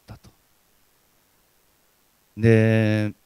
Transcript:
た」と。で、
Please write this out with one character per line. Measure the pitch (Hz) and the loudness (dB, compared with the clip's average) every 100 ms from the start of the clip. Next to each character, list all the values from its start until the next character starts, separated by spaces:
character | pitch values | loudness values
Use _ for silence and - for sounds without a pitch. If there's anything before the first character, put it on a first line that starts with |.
| - | -20
た」 | - | -20
と。 | - _ _ _ _ _ _ _ _ _ _ _ _ _ _ _ _ _ _ _ _ - | -20 _ _ _ _ _ _ _ _ _ _ _ _ _ _ _ _ _ _ _ _ -2
で、 | 113 113 110 110 107 107 107 - | 2 2 2 0 -2 -2 -6 -10